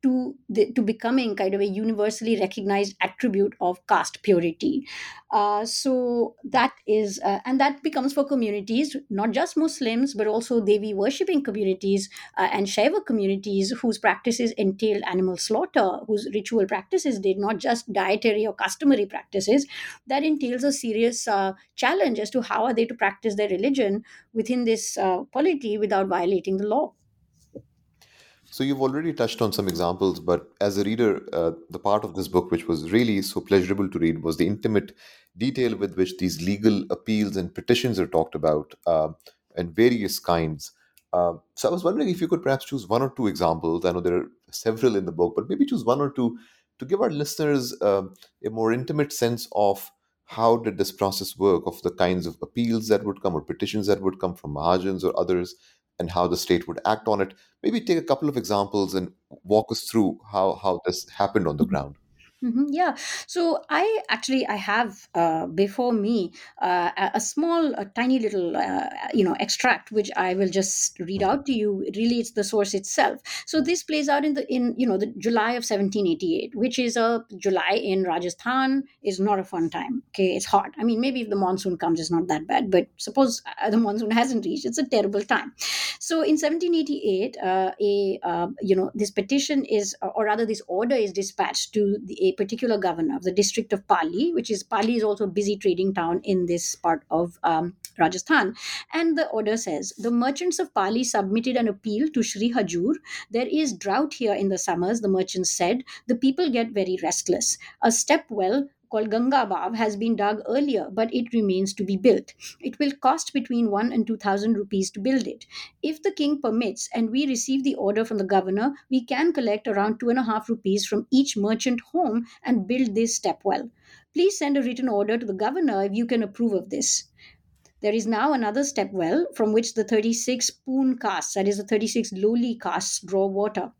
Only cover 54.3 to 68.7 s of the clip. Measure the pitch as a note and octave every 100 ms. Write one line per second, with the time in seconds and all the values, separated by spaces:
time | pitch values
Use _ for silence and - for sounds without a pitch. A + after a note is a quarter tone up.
54.3 | F2+ D2+ C#2+ E2 F2+ F#2 F#2+ F2+ - F2
55.3 | F2+ F2+ - _ _ _ _ F2 F2 F2
56.3 | E2+ - F2 F2 E2+ - G#2+ - G#2 G2
57.3 | - _ _ - A3+ A3+ E3+ - F3+ D3
58.3 | B2+ F#2 G#2 G2+ G#2 F#2+ F#2 F2+ _ _
59.3 | - F2+ G#2 G#2+ A2+ - A2+ G2 - -
60.3 | G#2 F#2+ - G2 F2 - F2+ - - G2
61.3 | A2 E2 D2 D2 D2+ C#2 C#2+ _ _ -
62.3 | _ B3 A#3 C#4+ C#4+ F4 C4+ - - -
63.3 | F4+ E4+ D#4+ - D4+ G4+ A4 - A#3 -
64.3 | C4 - G#3 G3 G#3+ A#3 G3 - F3 E3+
65.3 | D#3+ F3+ D#3+ G3 G3 B3 A3+ G3+ A#3 F3
66.3 | - - - F#3 F3+ F3 - F#3+ - -
67.3 | - E4 E4+ D#4 - G3 - B3 C4 A3
68.3 | G3 F3 - -